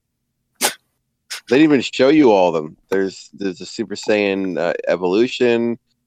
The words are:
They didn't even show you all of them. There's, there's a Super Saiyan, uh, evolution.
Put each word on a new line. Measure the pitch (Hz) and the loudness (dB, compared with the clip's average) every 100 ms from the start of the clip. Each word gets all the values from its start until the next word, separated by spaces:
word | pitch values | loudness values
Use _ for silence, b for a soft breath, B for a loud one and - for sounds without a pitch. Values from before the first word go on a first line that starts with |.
| _ _ _ _ _ _ | _ _ _ _ _ _
They | - - _ _ _ _ _ - - 123 | -6 -6 _ _ _ _ _ -20 0 2
didn't | 156 | 4
even | 143 | 2
show | - - 131 | 0 0 2
you | 156 135 | 4 4
all | 101 90 | 4 2
of | |
them. | 80 78 - _ | 0 -6 -14 _
There's, | 95 95 - - | -4 -4 -6 -18
there's | - 98 90 | -10 -10 -8
a | 92 | -12
Super | - 104 | -10 -10
Saiyan, | 101 - 107 101 98 95 82 | -8 -2 0 0 -2 -4 -4
uh, | 85 - - | -4 -4 -4
evolution. | 87 90 95 123 - 123 117 117 113 _ _ | -2 0 0 0 0 0 0 -2 -6 _ _